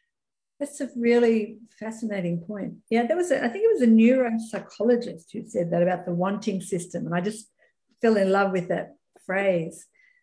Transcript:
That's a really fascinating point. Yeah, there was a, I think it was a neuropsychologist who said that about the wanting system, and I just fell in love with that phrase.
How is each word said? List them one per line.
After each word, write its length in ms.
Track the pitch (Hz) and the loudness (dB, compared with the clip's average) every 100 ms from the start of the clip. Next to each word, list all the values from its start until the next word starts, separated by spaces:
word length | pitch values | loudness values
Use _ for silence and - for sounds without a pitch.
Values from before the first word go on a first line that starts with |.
| _ _ _ _ _ - | _ _ _ _ _ -12
That's 220 | 285 - | -12 -8
a 80 | 269 240 | -10 -2
really 600 | 233 240 240 226 208 - - _ | 2 4 4 4 0 -8 -20 _
fascinating 600 | 214 226 226 202 175 170 | -12 -8 -6 -4 -4 -4
point. 360 | 170 208 190 - _ | -6 -10 -10 -12 _
Yeah, 160 | 226 247 | 0 2
there 100 | 339 | 0
was 120 | 349 | 0
a, 140 | 269 | 0
I 40 | 240 | 0
think 160 | 381 | 0
it 80 | 453 | 2
was 100 | 381 | 4
a 40 | 240 | 6
neuropsychologist 1400 | 226 226 262 240 226 - 196 - - 214 240 196 - - | 8 8 6 2 -2 -6 -10 -12 -4 0 0 -2 -12 -14
who 140 | - - | -14 -8
said 240 | 208 170 | -4 -2
that 100 | 170 | 0
about 240 | 175 175 180 | 0 0 -4
the 80 | |
wanting 480 | 170 185 214 220 190 | -2 -2 -2 -4 -6
system, 420 | - 175 170 170 | -6 -8 -6 -8
and 100 | 160 | -4
I 60 | 170 | -4
just 300 | 190 220 - _ _ _ _ _ | -4 -6 -14 _ _ _ _ _
fell 160 | 233 208 | 2 2
in 160 | 190 | 2
love 200 | 196 196 | 2 2
with 160 | 185 175 | 0 -2
that 260 | 175 - - _ _ - | -4 -6 -14 _ _ -6
phrase. 580 | 190 196 175 165 - - _ _ _ | -2 0 0 -2 -10 -20 _ _ _